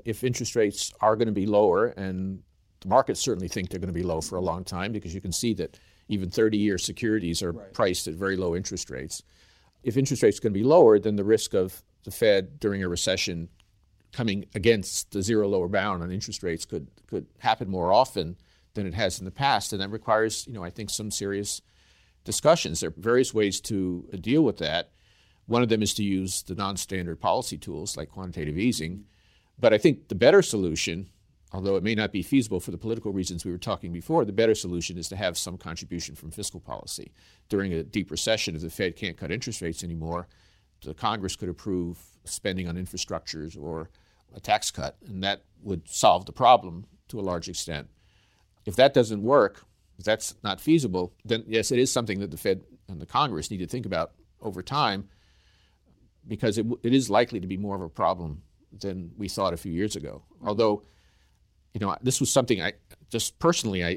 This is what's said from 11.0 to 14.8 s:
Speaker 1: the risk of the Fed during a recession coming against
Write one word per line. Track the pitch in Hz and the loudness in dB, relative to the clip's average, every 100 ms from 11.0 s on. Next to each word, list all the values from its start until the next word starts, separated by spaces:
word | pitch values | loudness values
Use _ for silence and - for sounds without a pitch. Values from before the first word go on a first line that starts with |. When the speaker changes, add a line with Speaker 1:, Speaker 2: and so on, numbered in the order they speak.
| 110 104 | 6 0
Speaker 1:
the | |
risk | 98 110 - | 2 2 2
of | 101 92 - _ _ | 0 -2 -4 _ _
the | - | -14
Fed | - 110 98 92 143 | 0 4 4 2 -2
during | 107 98 | -2 0
a | 92 | -2
recession | 87 - 95 - 85 85 _ _ _ _ _ _ | -2 0 0 0 -4 -8 _ _ _ _ _ _
coming | - 113 101 - | -4 -2 -2 -4
against | 110 107 113 | 0 4 4